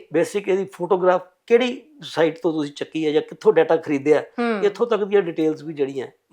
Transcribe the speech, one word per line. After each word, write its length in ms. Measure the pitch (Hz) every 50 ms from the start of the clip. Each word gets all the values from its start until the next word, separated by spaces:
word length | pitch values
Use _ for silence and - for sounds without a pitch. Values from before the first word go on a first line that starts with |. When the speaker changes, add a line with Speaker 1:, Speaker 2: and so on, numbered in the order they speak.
| - - 151
Speaker 1:
ਬੇਸਿਕ 340 | 160 165 156 - 202 196 196
ਇਹਦੀ 180 | 185 196 190
ਫੋਟੋਗ੍ਰਾਫ 560 | 190 - - 175 165 208 185 175 185 180 180 185 - _ _ _ -
ਕਿਹੜੀ 340 | 233 240 254 247 247 277 - _ _ - 165
ਸਾਈਟ 380 | 143 - 151 165 165 156 -
ਤੋਂ 120 | - 170 156
ਤੁਸੀਂ 200 | 156 147 147 143
ਚੱਕੀ 320 | - 131 - - 160 160
ਹੈ 60 | 151
ਜਾਂ 100 | 147 151
ਕਿੱਥੋਂ 320 | 156 - 170 - - 214 214
ਡਾਟਾ 240 | 160 160 156 170 160
ਖਰੀਦਿਆ, 420 | - - 147 139 131 147 151 139
Speaker 2:
ਹੂੰ। 440 | 120 - - - 240 233 226 202 196
Speaker 1:
ਇੱਥੋਂ 240 | 202 185 - 233 240
ਤੱਕ 160 | 226 196 208
ਦੀਆਂ 180 | 190 202 202
ਡਿਟੇਲਸ 420 | 185 170 160 165 160 156 151 139 143
ਵੀ 100 | 156 165
ਜਿਹੜੀਆਂ 340 | 143 143 135 139 135 117 - - _ _ _